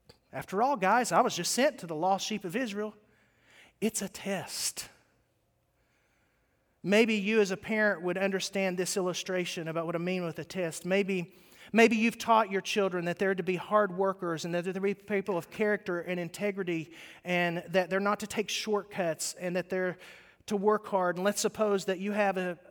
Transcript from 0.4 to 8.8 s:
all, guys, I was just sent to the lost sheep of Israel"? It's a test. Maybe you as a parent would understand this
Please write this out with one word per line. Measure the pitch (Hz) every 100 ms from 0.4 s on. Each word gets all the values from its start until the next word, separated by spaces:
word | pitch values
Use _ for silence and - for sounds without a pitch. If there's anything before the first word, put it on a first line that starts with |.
| - 190
all, | 254 269
guys, | 185 233 247
I | 180
was | 240
just | 175 170
sent | - 285 -
to | 170
the | 156
lost | 180 196 -
sheep | 214
of | 185
Israel"? | 190 254 202 214 - _ _ _ _ _ - - _
It's | 220 -
a | 196
test. | - 196 196 131 - - - - - _ _ _ _ _ _ _ _ _ _ _ _ _ _ _ _ _ _
Maybe | - 208 226
you | 214 196 220
as | 202
a | 185
parent | - 220 214 175
would | 180 185
understand | 196 196 - 196 190
this | 180